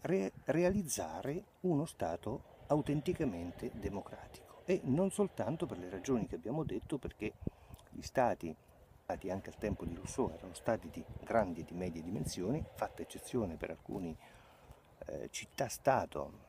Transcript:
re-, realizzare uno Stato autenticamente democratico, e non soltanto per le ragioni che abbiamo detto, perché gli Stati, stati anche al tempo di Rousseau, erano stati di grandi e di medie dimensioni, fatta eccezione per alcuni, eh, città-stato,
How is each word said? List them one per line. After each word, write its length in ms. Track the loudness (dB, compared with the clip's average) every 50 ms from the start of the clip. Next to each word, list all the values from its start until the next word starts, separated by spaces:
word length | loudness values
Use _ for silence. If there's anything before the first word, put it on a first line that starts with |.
re-, 300 | 0 2 2 2 2 0 -4 -4 0
realizzare 960 | 2 4 6 6 6 4 4 2 0 -2 -2 -2 -4 -4 -4 -2 -2 -2 -2 -6 -10 _ 0
uno 240 | 2 4 4 4 4
Stato 640 | 0 -2 -2 0 0 0 0 -2 -4 -4 -4 -8 -14 -20 -8 2
autenticamente 1040 | 4 4 4 4 2 2 2 2 0 0 2 2 0 0 -2 -6 -6 -6 -6 -8 -6 -6
democratico, 880 | -4 -4 -4 -4 -4 -6 -8 -12 -14 -14 -16 -16 -18 -18 -18 -20 -8 2
e 160 | 2 2 2 4
non 280 | 4 4 6 4 4
soltanto 540 | 4 2 2 2 2 0 0 0 2 0 -2
per 120 | -2 -2
le 120 | -6 -6 -6
ragioni 360 | -6 -4 2 2 4 4 4
che 100 | 0 -4
abbiamo 280 | -4 -2 -2 0 0 0
detto, 340 | 0 -2 -4 -2 -2 -4
perché 360 | -4 -4 -6 -6 -4 -6 -6 -4 -4 -6 -6 -6 -6 -18 -18 -18 -18 -18 -14
gli 120 | -12 -10
Stati, 540 | -8 0 4 6 6 6 4 2 -2 -6 -6 -8 -14 -20 -20 -20 -20 -20 -20 -14 -4
stati 260 | -4 -4 -2 0 -2
anche 200 | -2 -2 -2 -6
al 80 | -6
tempo 260 | -2 0 0 0 0 -2
di 100 | -6 -6
Rousseau, 380 | -6 -8 -6 0 0 0 0 0
erano 200 | -6 -12 -12 -10
stati 360 | -2 0 0 0 0 -2 -8
di 140 | -10 -10 -10 -10 -12 -10
grandi 400 | -2 4 4 6 6 4 0 -6
e 20 | -6
di 80 | -6 -4
medie 280 | -4 -2 -2 -4 -4
dimensioni, 600 | -4 -4 -2 -2 -2 -2 -2 -2 0 0 0 0 -2 -4 -4
fatta 260 | -4 -4 -4 -4 -8
eccezione 560 | -10 -10 -10 -12 -10 -2 -2 0 0 0 -2
per 140 | -4 -6 -6
alcuni, 440 | -6 -10 -8 -6 -6 -4 -4 -4 -6 -8 -14 -20 -20 -20 -20 -20 -20 -20 -20 -20 -20 -20 -20 -20 -16 -12 -8
eh, 200 | -6 -6 -6 -6 -6
città-stato, 1000 | -8 -10 -10 -8 -2 -2 -2 -2 -2 2 4 4 6 4 2 0 -2 -4 -4 -4 -8 -16 -16